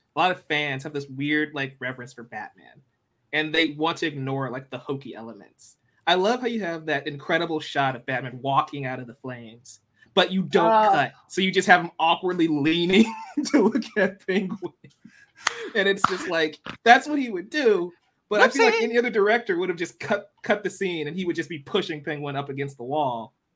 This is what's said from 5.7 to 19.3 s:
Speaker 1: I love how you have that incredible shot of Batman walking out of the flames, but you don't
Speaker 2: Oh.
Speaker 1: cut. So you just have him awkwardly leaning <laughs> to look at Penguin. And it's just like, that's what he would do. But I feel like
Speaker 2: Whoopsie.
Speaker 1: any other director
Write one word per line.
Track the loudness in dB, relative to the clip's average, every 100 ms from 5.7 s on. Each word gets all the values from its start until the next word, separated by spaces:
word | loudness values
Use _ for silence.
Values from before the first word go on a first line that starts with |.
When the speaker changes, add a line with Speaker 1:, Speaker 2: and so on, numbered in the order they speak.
| _ _ _ 0
Speaker 1:
I | 2
love | 2 0
how | -2
you | -4
have | -6 -6 -4
that | -4 -4
incredible | -10 -2 -2 0 -4
shot | -4 -2 -2 -2
of | -6
Batman | -6 -6 -8
walking | 0 0 0 -6 -8
out | -8
of | -12
the |
flames, | -14 -14 -12 -16 -20 -20 -20 _ _ _ 2
but | 2
you | 0
don't | 2 4 6
Speaker 2:
Oh. | 6 6
Speaker 1:
cut. | 4 2 -4 -8
So | 0
you | 0
just | 2 6
have | 6
him | 6 0
awkwardly | 2 2 0 0 2
leaning | 2 2 2 4 6 6
<laughs> | 2 -8 -6 2
to | 4 4
look | 2 -4 0
at | 0 -2 -4
Penguin. | -2 -2 -8 -10 _ -20 _ -20 _ _ -10 -10 -8 -6 0
And | 0
it's | 0 -2
just | -2 -2
like, | -2 -2 -4 -18 -2
that's | 6 6 6
what | -4
he | -2
would | -6 -4
do. | 2 4 4 0 -8 _ _ -2
But | 4
I | 4
feel | 6 4
like | 4
Speaker 2:
Whoopsie. |
Speaker 1:
any | 2 0
other | 0
director | 2 4